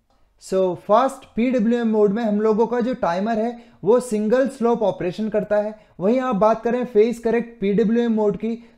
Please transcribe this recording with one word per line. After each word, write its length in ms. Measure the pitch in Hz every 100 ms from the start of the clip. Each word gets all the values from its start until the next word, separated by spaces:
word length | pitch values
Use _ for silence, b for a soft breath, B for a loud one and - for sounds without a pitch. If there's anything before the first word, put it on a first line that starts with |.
| _ _ _ _
So 180 | - 190 185 175
फास्ट 500 | - 214 262 269 - -
पीडब्ल्यूएम 520 | 247 254 214 240 233
मोड 260 | 214 208
में 100 | 202
हम 180 | 226 208
लोगों 260 | 220 214 226
का 120 | 247
जो 140 | 233
टाइमर 460 | 247 180 175 208 220
है 120 | 226 233 B B
वो 160 | 165 247
सिंगल 480 | 247 214 214 247 269
स्लोप 340 | - 233 233
ऑपरेशन 460 | 208 185 170 175 220
करता 280 | 208 208 208
है। 180 | 208 214 B B
वहीं 200 | 185 254
आप 160 | 254 202
बात 280 | 214 220
करें 200 | 233 247 247
फेज 340 | 208 226 233
करेक्ट 400 | 226 233 233 -
पीडब्ल्यूएम 520 | 196 202 214 233 233
मोड 240 | 214 208 190
की 200 | 220 226 B